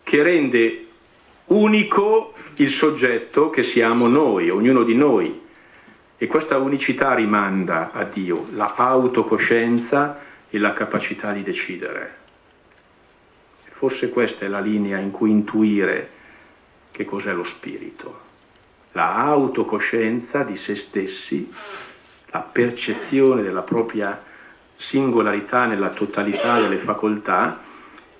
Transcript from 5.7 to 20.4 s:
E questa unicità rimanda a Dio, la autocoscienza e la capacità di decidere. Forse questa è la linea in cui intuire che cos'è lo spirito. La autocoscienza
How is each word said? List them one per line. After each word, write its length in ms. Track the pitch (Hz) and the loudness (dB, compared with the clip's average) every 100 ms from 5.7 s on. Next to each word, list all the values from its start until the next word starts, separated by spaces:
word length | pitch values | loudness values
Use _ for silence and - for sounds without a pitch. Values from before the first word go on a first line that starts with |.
| - - - _ - | -20 -20 -20 _ -8
E 100 | 113 | -2
questa 320 | 156 156 139 | 0 0 0
unicità 560 | 139 139 - 123 135 | 0 0 -2 0 2
rimanda 760 | 120 107 107 98 95 90 82 82 | 2 2 2 2 0 -2 -2 -4
a 120 | - | -6
Dio, 420 | 92 101 90 85 - | -6 -4 -4 -4 -4
la 200 | 104 104 - | -4 -4 0
autocoscienza 1400 | 123 131 123 117 107 - - 117 117 117 - 139 147 - - - _ | 2 4 2 0 0 0 2 2 2 0 0 0 0 -4 -18 -20 _
e 100 | 104 | -2
la 140 | 104 | -2
capacità 600 | - 104 104 - 98 104 | -2 -4 -4 -6 -6 -6
di 100 | 101 | -6
decidere. 760 | 95 85 - 90 - - - - - _ _ _ _ _ _ _ _ _ _ _ _ _ - | -6 -6 -8 -8 -10 -10 -12 -16 -20 _ _ _ _ _ _ _ _ _ _ _ _ _ -20
Forse 380 | - 131 131 - | -4 -4 -2 -2
questa 340 | 123 110 - | -2 -2 -4
è 40 | 98 | -6
la 120 | 101 | -4
linea 380 | 101 107 101 98 | -2 -2 -2 -4
in 120 | 98 | -6
cui 200 | - 107 | 0 2
intuire 800 | 107 104 110 107 101 92 - - - - - - _ _ _ _ | 2 2 2 2 2 0 -2 -6 -16 -20 -20 -20 _ _ _ _
che 120 | - | -10
cos'è 280 | - 98 101 | -8 -6 -6
lo 100 | 87 | -6
spirito. 760 | 87 - - - - - - - - _ _ _ _ _ _ | -8 -12 -14 -14 -14 -16 -18 -18 -20 _ _ _ _ _ _
La 240 | 87 82 104 | -2 0 2
autocoscienza 1300 | 143 147 131 - 104 104 - 117 110 120 - 143 | 4 4 2 0 -2 -2 0 0 0 -2 -2 -4